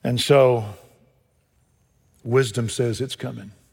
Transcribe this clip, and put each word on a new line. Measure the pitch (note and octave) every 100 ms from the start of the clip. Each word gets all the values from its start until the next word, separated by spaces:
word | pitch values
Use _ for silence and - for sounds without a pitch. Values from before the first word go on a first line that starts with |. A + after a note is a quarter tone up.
And | - B2
so | - C#3+ C3 A#2+ G#2+ G2+ _ _ _ _ _ _ _ _ _ _ _ _ _ _
wisdom | A#2+ B2+ B2+ A2+ A2+
says | - A#2+ G#2+
it's | C3 -
coming | B2+ A#2 G2+ - _